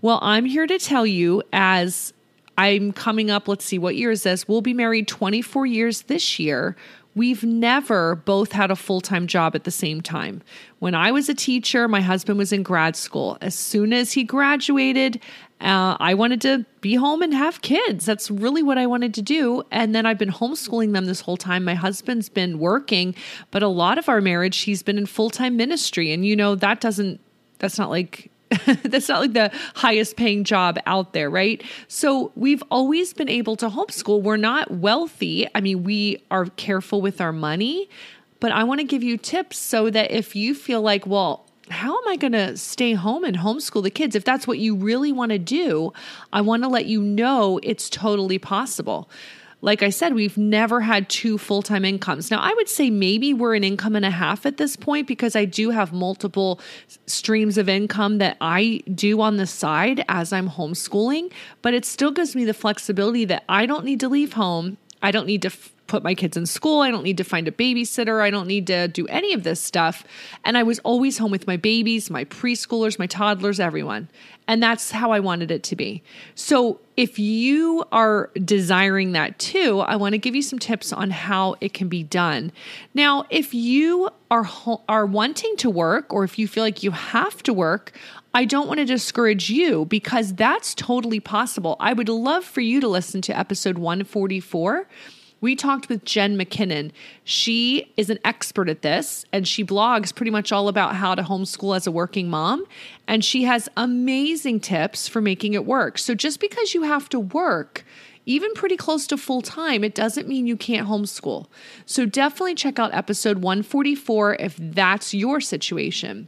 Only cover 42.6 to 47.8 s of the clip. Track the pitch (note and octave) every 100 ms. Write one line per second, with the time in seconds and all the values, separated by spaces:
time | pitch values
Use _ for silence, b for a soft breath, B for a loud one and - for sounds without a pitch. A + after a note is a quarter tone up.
42.6 | - - A#3+ G#3+ F#3+ C#4 F4+ F3+ F#3+ B3+
43.6 | - - - - D4+ G#3 G#3+ C4 C4 A#3+
44.6 | A3 G3+ G3+ A#3+ D4 C4 A#3+ G#3 E3+ C#4
45.6 | E4+ D#3 E3 B B B B - G#3 A3+
46.6 | C4 B3 - A3 G3+ G#3 A#3+ C4+ G3+ F#3
47.6 | - A3